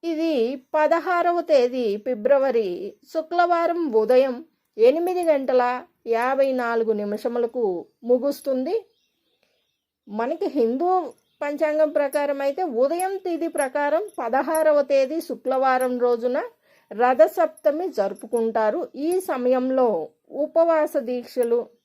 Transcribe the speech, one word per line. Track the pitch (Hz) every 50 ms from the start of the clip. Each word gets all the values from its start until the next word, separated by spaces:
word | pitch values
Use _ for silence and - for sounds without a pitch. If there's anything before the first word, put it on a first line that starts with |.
| -
ఇది | 339 330 302 330 330 311 262 226 240 269 262 _ _ -
పదహారవ | 311 302 302 330 339 311 381 359 349 349 349 349 349
తేదీ | 339 339 320 269 240 247 247 262 247 214 196
ఫిబ్రవరి | 214 - 262 254 208 208 254 285 277 269 277 240 233 220 185 180 - 190 202 - _ _ _
శుక్రవారం | - 320 311 320 339 349 349 349 349 339 339 330 339 349 339 294 214
ఉదయం | 220 220 214 254 254 269 269 247 240 320 _ _ _ _ _ _
ఎనిమిది | - 220 247 277 330 349 359 370 359 349
గంటల | 330 302 277 269 254 254 254 247 247 254 254 - _ _ _ _
యాభై | 226 226 226 240 254 269 269 269 269
నాలుగు | 262 254 240 233 233 226 226 220 220
నిమిషములకు | 208 208 208 208 214 - 233 233 240 233 233 - 254 233 196 180 170 - _ _ _ -
ముగుస్తుంది. | 233 247 254 233 285 285 - - 285 262 254 262 311 381 453 - _ _ _ _ _ _ _ _ _ _ _ _ _ _ _ _ _ _ _ _ _ _ _ _
మనకి | - 202 214 233 254 320 320 403 330 254
హిందూ | 285 233 226 240 269 330 359 370 370 339 254 - _ _ _ _ _
పంచాంగం | 302 294 294 285 320 302 302 311 311 302
ప్రకారం | 302 302 285 277 277 294 285 285 285 277
అయితే | 277 277 277 277 370 330 240 226
ఉదయం | 254 277 330 339 370 381 392
తిథి | 381 381 370 339 302 320
ప్రకారం | 330 320 - 285 262 262 294 294 294 294 339 415 415 _
పదహారవ | - 254 233 226 269 285 269 320 320 311 311 302 285
తేదీ | 277 269 285 269 269 254 302 330
శుక్రవారం | 320 - 247 214 _ - 254 262 262 262 254 254 254 254 254 247
రోజున | 240 247 240 233 226 254 247 294 440 480 _ _ _ _ _ _ _ _
రథసప్తమి | 208 202 240 247 262 247 311 359 349 - 330 311 - _ _ 311 277 311 359 370
జరుపుకుంటారు. | 277 - 196 196 190 - - 220 - 233 226 226 214 233 220 214 214 349 330 - _
ఈ | - 285 320 359 370
సమయంలో | 370 - 311 254 247 247 254 254 254 262 262 262 254 233 208 165 156 - _ _ _ _ - 269 294
ఉపవాస | 285 - 330 330 339 320 311 302 302 302
దీక్షలు | 302 240 220 247 247 240 - - 262 240 233 233 240 220 - _ _ _